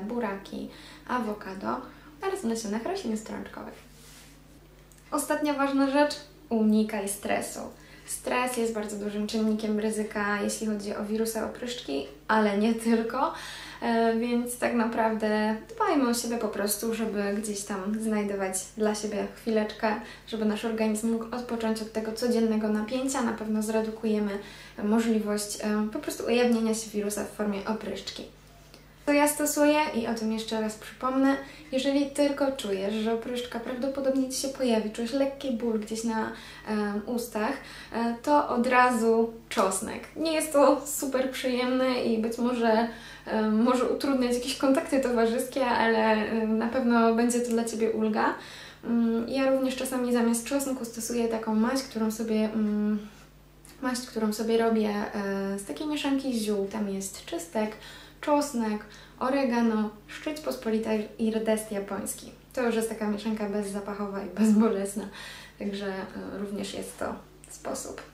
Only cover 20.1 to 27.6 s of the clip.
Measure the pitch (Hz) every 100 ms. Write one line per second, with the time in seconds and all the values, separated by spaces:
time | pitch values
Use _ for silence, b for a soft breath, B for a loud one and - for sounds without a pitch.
20.1 | B B 220 214 208 233 226 220 214 226
21.1 | 226 - 247 240 233 220 220 214 220 220
22.1 | 214 240 226 226 214 214 214 220 262 269
23.1 | 277 226 220 220 214 214 220 220 - 220
24.1 | 208 208 196 B B B B 208 226 226
25.1 | 214 208 208 - - 214 214 214 302 302
26.1 | - - 240 240 226 220 220 - 208 202
27.1 | 202 202 - 208 196